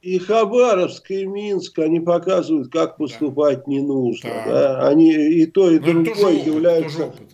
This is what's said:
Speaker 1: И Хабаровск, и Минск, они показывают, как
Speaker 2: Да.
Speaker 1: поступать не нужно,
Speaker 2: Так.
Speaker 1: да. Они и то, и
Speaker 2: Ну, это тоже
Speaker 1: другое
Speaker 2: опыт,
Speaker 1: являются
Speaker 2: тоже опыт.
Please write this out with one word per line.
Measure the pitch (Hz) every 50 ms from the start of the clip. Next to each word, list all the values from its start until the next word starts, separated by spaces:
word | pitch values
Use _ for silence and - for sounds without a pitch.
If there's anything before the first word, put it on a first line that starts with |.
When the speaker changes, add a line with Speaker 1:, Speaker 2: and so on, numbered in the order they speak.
| _
Speaker 1:
И | 180 185 180
Хабаровск, | 180 - 208 226 220 202 220 247 247 247 214 180 175 123 131 - _ -
и | 190 196 196
Минск, | 190 196 202 208 208 202 185 175 - _ -
они | 156 156 165 170
показывают, | 165 170 175 175 170 185 190 185 160 147 160 151 131 127
как | - 160 165 160
Speaker 2:
Да. | -
Speaker 1:
поступать | _ 151 139 - - 156 147 127 147 151 147 135 127 131
не | - 139 139
нужно, | 139 143 139 135 127 120 113 - - 117
Speaker 2:
Так. | 117 113 113 -
Speaker 1:
да. | 123 135 143 139 135 131 131 139
Они | 143 156 165 160 160
и | 156 147 151 165 170 160
то, | 160 - 196 196 180
и | 165 156
Speaker 2:
Ну, | 139
это | 156 170
тоже | 165 165
Speaker 1:
другое | 160 151 202 202 196 165
Speaker 2:
опыт, | 143 123
Speaker 1:
являются | 156 151 156 160 175 170 165 160 156 147 165
Speaker 2:
тоже | 156 131
опыт. | - - - -